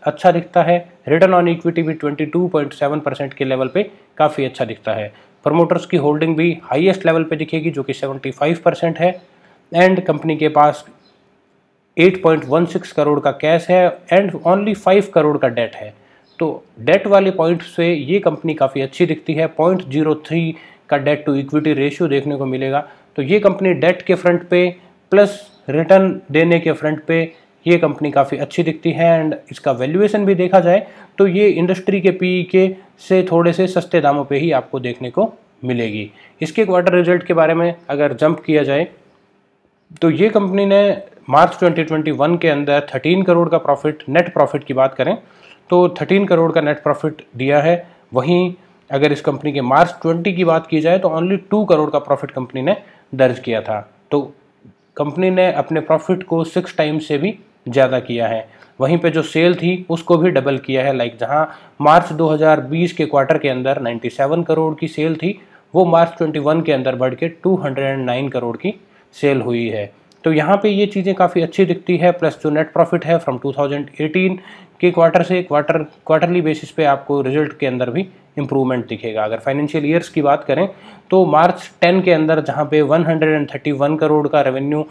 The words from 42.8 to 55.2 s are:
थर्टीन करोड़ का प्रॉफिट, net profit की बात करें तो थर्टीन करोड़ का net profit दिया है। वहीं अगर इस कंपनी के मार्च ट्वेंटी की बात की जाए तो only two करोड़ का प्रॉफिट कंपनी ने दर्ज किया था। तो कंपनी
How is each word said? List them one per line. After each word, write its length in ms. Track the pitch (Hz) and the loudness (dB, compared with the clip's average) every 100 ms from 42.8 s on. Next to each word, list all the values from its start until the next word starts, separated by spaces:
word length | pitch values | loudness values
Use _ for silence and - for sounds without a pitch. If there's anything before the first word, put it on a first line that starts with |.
| 143 | -2
थर्टीन 300 | 127 156 185 | -4 0 0
करोड़ 240 | 185 170 170 | 2 2 2
का 80 | 160 | 0
प्रॉफिट, 460 | - 139 156 151 - | 0 0 -2 -6 -2
net 240 | 156 175 | 0 0
profit 300 | - 139 147 | 0 0 0
की 100 | - | -4
बात 200 | 131 131 | 0 0
करें 240 | - 135 220 - _ - - - | 0 -2 -2 -8 _ -20 -18 0
तो 180 | 180 180 175 | 2 2 0
थर्टीन 240 | 147 196 190 | 0 0 2
करोड़ 260 | 170 165 | 2 2
का 100 | 165 | 0
net 220 | 147 147 | 0 -2
profit 380 | 147 143 160 156 - 120 | -2 -2 -4 -6 -16 -6
दिया 220 | 131 147 | 0 2
है। 140 | 156 175 - _ _ | 2 0 -4 _ _
वहीं 400 | 123 143 175 180 180 _ _ - | -4 2 0 0 -6 _ _ -6
अगर 220 | 139 147 | 0 0
इस 100 | 143 | 0
कंपनी 300 | - 139 151 | -2 -4 -4
के 80 | 139 | -4
मार्च 320 | 123 143 170 - | 2 4 2 0
ट्वेंटी 320 | 165 170 170 | -2 -2 -2
की 100 | 180 | 0
बात 240 | 170 165 - | 0 0 0
की 140 | 156 | 0
जाए 180 | 160 190 | 2 2
तो 100 | 185 160 | 0 -2
only 180 | 180 196 - | -2 -2 -2
two 140 | 208 202 | -2 2
करोड़ 240 | 156 151 | 2 2
का 100 | 143 | -2
प्रॉफिट 320 | - 139 139 | -2 -4 -4
कंपनी 300 | 131 123 131 | -10 -8 -4
ने 140 | 139 202 - _ - | -2 -2 -6 _ -10
दर्ज 260 | 131 131 123 | 2 2 2
किया 220 | 123 110 | -4 -4
था। 180 | 107 107 - _ - | -4 -8 -8 _ -4
तो 100 | 147 131 - _ _ - _ _ - | -4 -4 -14 _ _ -20 _ _ -8
कंपनी 320 | 147 156 | -6 -2